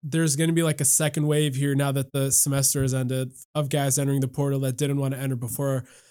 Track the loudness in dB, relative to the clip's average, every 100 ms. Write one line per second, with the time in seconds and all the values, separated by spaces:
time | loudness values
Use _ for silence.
0 | -2 0 2 2 2 2 2 2 2 2
1 | 2 0 2 2 2 0 0 2 0 0
2 | -2 -2 0 2 2 2 0 0 0 0
3 | -2 -2 -4 -8 -8 -4 -2 0 0 0
4 | 0 0 0 -2 -2 0 -2 -2 -2 0
5 | -2 -2 -4 -4 -6 -4 -2 -2 -4 -14
6 | -20